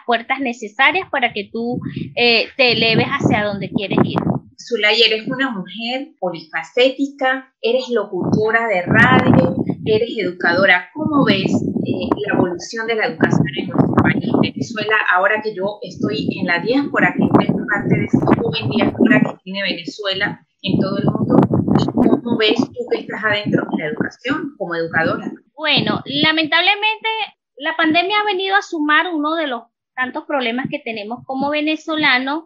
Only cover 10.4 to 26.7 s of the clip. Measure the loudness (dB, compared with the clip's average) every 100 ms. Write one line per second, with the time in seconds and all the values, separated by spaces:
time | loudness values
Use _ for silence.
10.4 | 0 4 4 4 0 -6 0 2 2 2
11.4 | 0 0 0 -2 -4 -4 -2 -2 0 0
12.4 | 0 -2 -8 -8 -4 -2 -2 2 2 4
13.4 | 0 -4 -2 0 2 2 2 0 0 0
14.4 | 0 -2 -6 -4 -2 0 2 2 2 0
15.4 | -4 -4 -6 -6 -12 -6 -4 -2 -2 -2
16.4 | -2 -2 0 0 0 0 2 2 4 4
17.4 | 4 -2 -2 -2 0 0 2 2 4 2
18.4 | 0 -2 -2 0 0 2 2 4 2 -2
19.4 | -10 -6 -4 -6 -8 -8 -6 -4 -4 -6
20.4 | _ _ -2 0 0 0 -2 -2 2 4
21.4 | 4 0 2 2 2 2 2 2 0 0
22.4 | 2 2 -2 -6 -4 -4 -4 -6 -2 -2
23.4 | 0 -2 -2 -4 -4 -4 -6 -6 -6 -6
24.4 | -6 -8 -6 -4 -2 0 0 -2 -6 -12
25.4 | _ -6 0 2 0 -4 -4 0 2 2
26.4 | 2 2 2